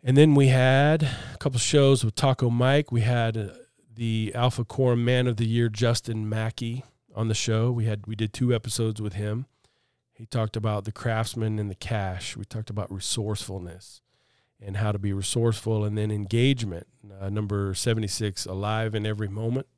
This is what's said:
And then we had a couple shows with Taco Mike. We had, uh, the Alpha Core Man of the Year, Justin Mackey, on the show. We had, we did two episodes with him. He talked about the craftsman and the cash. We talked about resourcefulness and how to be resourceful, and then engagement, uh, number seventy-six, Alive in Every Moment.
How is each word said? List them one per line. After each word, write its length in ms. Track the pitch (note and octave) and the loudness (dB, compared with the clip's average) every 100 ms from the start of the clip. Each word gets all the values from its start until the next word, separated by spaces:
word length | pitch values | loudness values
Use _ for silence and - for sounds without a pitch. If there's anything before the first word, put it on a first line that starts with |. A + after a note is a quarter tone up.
And 100 | A#2+ | 4
then 200 | C3+ D#3 | 8 8
we 140 | C#3+ C#3 | 8 6
had 540 | B2+ B2+ C3+ D3 D#3 | 6 6 6 4 4
a 360 | D3+ B2+ - - | 0 -4 -12 -6
couple 200 | C#3+ B2 | -2 -2
shows 460 | - D3+ C#3 C3 | 2 6 6 6
with 100 | A2 | 2
Taco 360 | - C#3 C3 B2+ | 0 0 2 2
Mike. 420 | A#2+ B2+ C#3 D3 | 2 4 2 2
We 80 | A#2+ | 0
had, 360 | A2 A#2+ A2+ A2+ | 2 2 0 -2
uh, 100 | G2+ - - _ _ | -6 -10 -20 _ _
the 380 | A2+ A#2 A2+ G#2+ | -6 -2 -2 -2
Alpha 280 | A#2 B2 A#2+ | 0 0 0
Core 320 | A#2 - B2+ | -6 0 2
Man 320 | A#2+ A#2+ B2+ B2 | 2 2 2 2
of 120 | A2 | 0
the 80 | A2+ | 0
Year, 240 | A#2 A#2 | 2 0
Justin 580 | G#2+ A#2+ A#2 - A2 G#2+ | 2 2 2 -2 -6 -4
Mackey, 560 | A2 A2 - A#2 A#2+ - _ _ G#2 | -4 -4 -4 -8 -8 -12 _ _ -4
on 120 | A2 | -2
the 60 | |
show. 360 | G#2+ - A2 A#2+ | 0 0 2 2
We 140 | A#2+ | 0
had, 240 | A2+ G#2 G2+ | -2 -2 -6
we 80 | G#2+ | -4
did 160 | A2 | -4
two 200 | - B2 | 0 0
episodes 480 | A#2 A2+ G#2+ A2+ A2 | 0 0 -2 -2 -2
with 120 | G#2 | -6
him. 340 | F#2 G#2 A2 C3+ _ _ _ _ _ _ | -6 -4 -4 -8 _ _ _ _ _ _
He 140 | _ A2+ | _ -8
talked 300 | B2 A2 A2 | -4 -2 -2
about 280 | A2 G#2 | -2 -2
the 60 | G2+ | -4
craftsman 680 | - A#2+ A2 A2+ A#2 A2 G#2+ | -6 -2 -2 -2 -2 -4 -2
and 100 | G#2 | -4
the 60 | F#2 | -8
cash. 600 | - A2 F#2+ F2+ - - | -6 -4 -4 -6 -10 -12
We 80 | |
talked 260 | G2 A2+ G#2 | -10 -10 -8
about 200 | G#2 - | -8 -6
resourcefulness 1080 | F#2+ - - G#2+ G#2 - F#2+ F2 F2 - - _ _ _ _ _ _ | -8 -6 -4 -4 -6 -6 -10 -12 -16 -20 -20 _ _ _ _ _ _
and 180 | G2+ F#2+ | -10 -2
how 120 | G#2+ | -2
to 80 | G2+ | -2
be 140 | G2+ | -2
resourceful, 720 | G2 F#2+ A#2 A#2 G#2+ - A2 | -4 -2 0 0 0 -2 0
and 120 | G#2 G#2+ | 0 -2
then 140 | G#2+ | -2
engagement, 800 | G#2 G2 A#2 C3 C3+ A2 F2 - _ G#2 F#2+ | -2 -2 2 2 2 -2 -8 -12 _ -20 -10
uh, 80 | G2 | -6
number 440 | G#2 G#2 G2+ G2 | -4 -2 -2 -2
seventy-six, 720 | F#2 B2 A2+ G#2+ - G#2+ F#2+ - | -2 0 0 -2 -2 -4 -4 -8
Alive 500 | F#2+ G2+ A2 A2+ G#2+ | -4 -2 -2 -2 -2
in 100 | G#2+ | -2
Every 220 | G#2 G#2+ | -2 -4
Moment. 400 | G2 A2+ B2+ C#3 | -4 -2 -4 -6